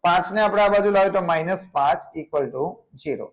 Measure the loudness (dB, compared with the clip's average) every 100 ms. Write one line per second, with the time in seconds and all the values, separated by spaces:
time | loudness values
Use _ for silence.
0 | 0 0 -2 -2 0 2 4 4 4 4
1 | 2 0 0 -2 -2 -6 -4 -2 0 0
2 | -6 -14 -6 -4 -4 -4 -8 -8 _ -14
3 | -8 -8 -8